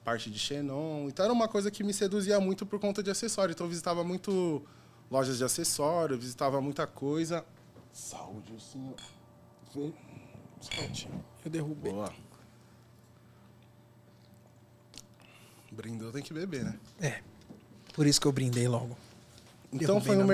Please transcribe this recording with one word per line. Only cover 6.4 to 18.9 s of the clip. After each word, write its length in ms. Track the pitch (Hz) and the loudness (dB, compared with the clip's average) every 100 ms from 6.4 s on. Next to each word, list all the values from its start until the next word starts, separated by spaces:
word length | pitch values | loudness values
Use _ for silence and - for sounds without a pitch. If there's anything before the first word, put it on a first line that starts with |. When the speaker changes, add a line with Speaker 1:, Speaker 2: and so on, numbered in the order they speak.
| 139 135 | 2 2
Speaker 1:
muita 260 | 139 139 151 | 0 -2 -4
coisa. 580 | - 139 151 160 170 - - - - - | -4 -2 0 0 -2 -6 -20 -20 -20 -20
Saúde, 600 | - - - - 214 - 220 | -14 -12 -12 -12 -12 -12 -16
senhor. 340 | - 135 - - - - - - - - - | -14 -12 -12 -12 -18 -20 -20 -20 -20 -20 -12
Vê. 180 | 139 147 160 - - - - - - - - - - - - - - | -6 -6 -8 -18 -20 -20 -20 -20 -18 -8 -6 -6 -8 -8 -12 -12 -12
Speaker 2:
Eu 60 | 160 | -6
derrubei. 420 | 160 147 147 - | -4 -4 -4 -4
Speaker 1:
Boa. 200 | 98 101 - - - - - - - - - - - - - - - - - - - - - - - - - - - - - - - - - - - - | -4 -6 -8 -20 -20 -20 -20 -20 -20 -20 -20 -20 -20 -20 -20 -20 -20 -20 -20 -20 -20 -20 -20 -20 -20 -20 -20 -20 -20 -20 -20 -20 -20 -20 -20 -20 -20 -16
Brindou, 420 | 110 113 113 113 | -12 -8 -8 -6
tem 100 | 131 | -8
que 120 | 139 | -6
beber, 300 | 156 190 143 | -6 -4 -2
né? 100 | 104 - - - | -4 -4 -12 -4
Speaker 2:
É. 200 | 151 - - - - - - - - | -2 -2 -12 -20 -20 -20 -20 -20 -12
Por 120 | - 147 | 4 6
isso 140 | 143 | 6
que 60 | 147 | 4
eu 60 | |
brindei 360 | 131 131 120 123 | 2 2 4 4
logo. 280 | 117 120 | 2 -2